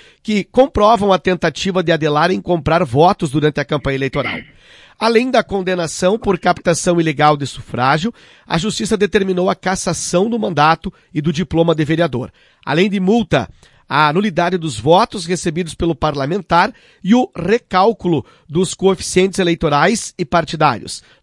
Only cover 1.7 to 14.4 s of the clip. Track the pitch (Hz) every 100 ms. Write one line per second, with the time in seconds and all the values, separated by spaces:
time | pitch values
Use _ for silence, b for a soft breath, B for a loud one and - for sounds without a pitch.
1.7 | 185 170 165 151 147 170 196 175 175 147
2.7 | 165 165 127 170 202 160 139 151 147 143
3.7 | 151 139 135 135 120 110 - - b b
4.7 | b b _ 220 233 254 247 - 202 185
5.7 | 180 165 - 180 220 - 185 180 175 -
6.7 | 165 - 170 160 139 151 151 139 - -
7.7 | 113 127 156 208 b b b - 170 190
8.7 | - 214 220 202 214 190 180 185 185 185
9.7 | 190 - 165 - 175 214 233 208 147 151
10.7 | 165 196 b b 180 151 151 180 160 165
11.7 | 156 147 156 170 123 123 b b b -
12.7 | 151 208 196 185 233 220 143 101 b b
13.7 | b _ 135 151 160 208 160